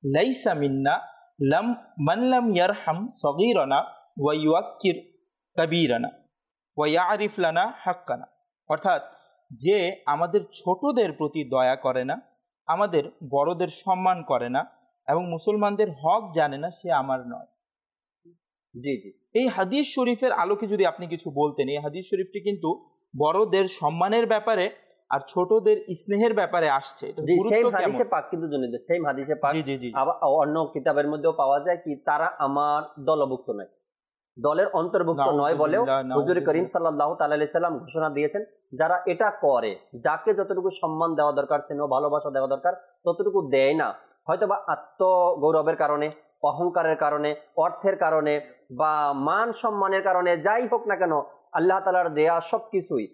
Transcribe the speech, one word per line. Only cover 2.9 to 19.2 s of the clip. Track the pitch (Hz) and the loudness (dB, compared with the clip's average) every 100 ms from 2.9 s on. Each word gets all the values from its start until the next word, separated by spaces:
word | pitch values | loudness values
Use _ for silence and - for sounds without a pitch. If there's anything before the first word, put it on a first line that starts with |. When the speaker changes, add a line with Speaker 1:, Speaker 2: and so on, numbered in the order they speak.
| 160 226 | -4 -4
Speaker 1:
সগীরানা | - 147 143 220 208 135 139 - - _ - | -4 -4 2 2 2 2 0 -2 -10 _ -4
ওয়া | 143 | 0
ইউআক্কির | 156 156 165 - - 190 160 - _ _ _ _ - | 2 2 2 0 -4 -2 -2 -6 _ _ _ _ -2
কাবীরানা | 165 170 156 117 120 - _ _ _ _ _ - | 0 2 2 2 -2 -10 _ _ _ _ _ -2
ওয়া | 151 | 0
ইয়ারিফ | 160 180 208 208 208 | 2 2 0 -2 0
লানা | 175 165 202 254 | 0 2 -2 -2
হাক্কানা।" | - 175 - 120 - _ _ _ _ | -6 -6 -6 -8 -8 _ _ _ _
অর্থাৎ | 156 202 165 - - _ _ _ | -2 0 0 -2 -20 _ _ _
যে | 120 143 208 180 190 - | -4 0 2 2 -4 -4
আমাদের | 147 170 196 | -2 0 0
ছোটদের | 170 - - 185 277 247 202 | -2 -10 -2 0 0 0 0
প্রতি | 147 151 156 139 | 0 -4 -4 -2
দয়া | 127 127 135 | 2 2 2
করে | 135 127 | 0 -2
না, | 127 175 - _ _ _ - | -2 -6 -10 _ _ _ -6
আমাদের | 165 208 165 165 - 151 | -2 0 0 -2 -8 -4
বড়দের | 139 147 175 180 | 0 0 0 -4
সম্মান | - - 180 185 180 | -6 -2 0 2 -2
করে | 156 131 120 | -2 -2 -2
না | 131 165 _ _ _ - | -4 -6 _ _ _ -2
এবং | 156 180 | -2 -2
মুসলমানদের | 165 - 208 208 202 214 | -4 -2 0 0 0 -2
হক | 139 156 202 202 | 0 0 0 0
জানে | 165 147 139 | -2 0 -2
না, | 165 | -8
সে | 175 175 | -8 -2
আমার | 151 135 131 | -2 0 -4
নয়। | 123 117 - _ _ _ _ _ _ _ 170 175 _ _ _ | -6 -14 -18 _ _ _ _ _ _ _ _ _ _ _ _
Speaker 2:
জি, | 123 131 135 | -10 -6 -6
জি। | 101 - | -6 -20